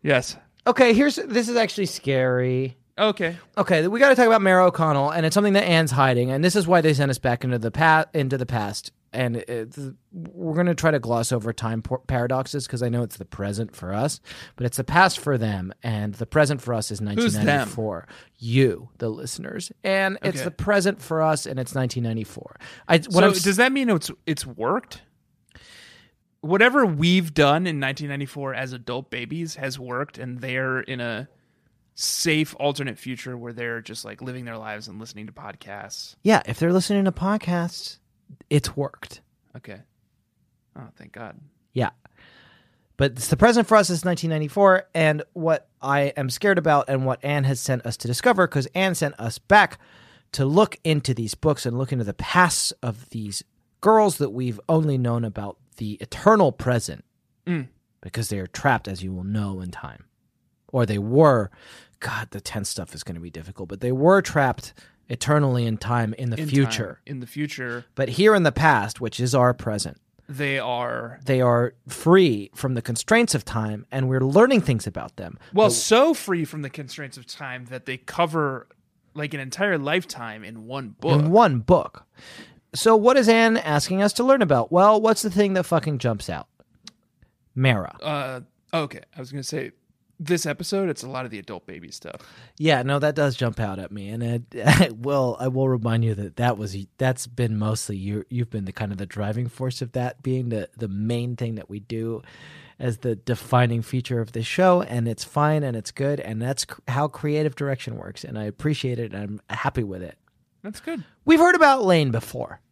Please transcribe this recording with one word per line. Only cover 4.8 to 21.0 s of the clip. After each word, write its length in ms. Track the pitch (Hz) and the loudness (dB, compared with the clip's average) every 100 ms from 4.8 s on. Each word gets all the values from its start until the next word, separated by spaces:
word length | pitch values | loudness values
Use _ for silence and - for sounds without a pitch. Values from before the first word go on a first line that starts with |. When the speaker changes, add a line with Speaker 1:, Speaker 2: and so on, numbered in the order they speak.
| 160 143 139 | 2 2 0
Speaker 2:
and 160 | 165 160 | 0 2
it's 80 | |
something 200 | 180 208 | 2 4
that 100 | 196 | 2
Anne's 260 | 180 165 156 | 4 2 2
hiding, 400 | 127 135 120 127 | 2 4 4 0
and 140 | 135 | 2
this 100 | 175 | 2
is 120 | 202 170 | 2 4
why 120 | 175 | 4
they 140 | 160 | 4
sent 160 | 143 139 | 2 0
us 80 | 127 | 0
back 240 | 131 120 | 0 0
into 160 | 127 123 | -2 -2
the 140 | 113 | -2
pa-, 320 | - 160 160 156 | 2 4 4 2
into 240 | 156 135 135 | -2 -2 -2
the 80 | 123 | -2
past. 460 | 120 101 101 - _ _ | -4 -4 -8 -14 _ _
And 240 | 120 127 117 | -4 -2 -4
it, 360 | - 120 113 | -6 -8 -8
th-, 200 | 143 135 - _ | -12 -14 -14 _
we're 420 | 185 165 180 170 | -16 -16 -10 -4
gonna 200 | 156 180 | 0 0
try 160 | 160 160 | 2 2
to 80 | 151 | 2
gloss 320 | 117 117 117 | 0 -2 0
over 200 | 120 110 | -2 -4
time 300 | 110 113 113 | -6 -4 -4
por-, 180 | - 127 - | -6 -8 -4
paradoxes, 600 | 131 120 131 131 147 123 | -2 0 -2 -4 -8 -6
'cause 140 | 123 | -4
I 60 | 123 | -2
know 140 | 120 | -2
it's 140 | 117 - | -4 -8
the 80 | |
present 500 | 92 - 98 101 113 | -16 -8 -6 -4 -8
for 180 | - 90 | -8 -6
us, 280 | 101 143 - - - - - | -2 -4 -4 -14 -20 -20 -6
but 80 | 123 | -6
it's 100 | - | -4
the 80 | |
past 340 | 127 170 185 - | 0 4 4 2
for 180 | - 131 | -2 0
them, 340 | 110 98 92 - | 0 -2 -6 -8
and 320 | 117 107 104 | -6 -4 -4
the 120 | 104 117 | -6 -2
present 340 | 156 143 139 | 2 2 0
for 100 | 120 | -4
us 160 | 117 - | -4 -4
is 60 | 107 | -6
Speaker 1:
Who's 60 | 107 104 233 | -4 0 0
them? 100 | 208 | 2
Speaker 2:
nineteen 20 | - | 2
ninety-four. 600 | 143 110 90 110 85 - - - _ | 2 -2 -4 -6 -6 -12 -20 -20 _
You, 520 | 117 123 131 87 123 _ | 0 4 4 2 -12 _
the 100 | 113 | -8
listeners. 640 | 110 123 - - - - - | -6 -10 -10 -10 -10 -12 -8
And 360 | 190 190 190 196 | -2 0 0 -2
it's 160 | 196 147 | -4 -4
Speaker 1:
Okay. 60 | |
Speaker 2:
the 60 | 160 | -8
present 480 | - 202 202 190 196 | -6 -2 0 0 -4